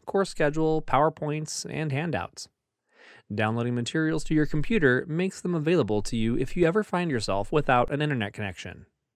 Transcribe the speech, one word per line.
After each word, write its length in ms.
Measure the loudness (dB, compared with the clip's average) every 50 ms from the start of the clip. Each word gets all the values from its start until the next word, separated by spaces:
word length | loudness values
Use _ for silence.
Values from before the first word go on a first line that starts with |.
| _
course 240 | -4 -2 -2 -2 -2
schedule, 500 | 0 0 0 2 2 2 2 2 2 0
PowerPoints, 880 | 0 2 2 4 4 4 2 -2 -4 -4 -4 -4 -6 -8 -8 -10 -10 -8
and 240 | -6 -6 -4 -2 -2
handouts. 560 | -4 -2 -2 -4 -4 -6 -6 -10 -16 -20 -20 _ _ _ _ _ _ _ _ _ _ -20 -20 -20 -20 _ -8 -4
Downloading 420 | -2 0 0 0 0 -2 -2 -2
materials 500 | -2 -4 -2 -2 -2 0 0 0 -2 -2
to 100 | 0 2
your 120 | 2 2
computer 580 | 2 2 0 0 2 2 4 6 6 6 4 2
makes 320 | -2 -2 -2 -2 -2 -4 -6 -4
them 120 | -2 -2
available 460 | 0 0 2 2 2 2 2 2 0
to 160 | 0 0 0
you 180 | 0 0 0 0 0
if 180 | -2 -2 0
you 100 | 2 2
ever 160 | 2 2 0 -2
find 280 | -2 -2 -2 -2 0
yourself 420 | -2 -2 -2 -2 -2 -2 -2 0 0
without 380 | 0 2 4 4 4 4 2
an 100 | 0 -2
internet 320 | -2 -2 -2 -2 -4 -4 -6
connection. 540 | -6 -8 -8 -8 -10 -12 -14 -14 -16 -20 _ _ _ _ _ _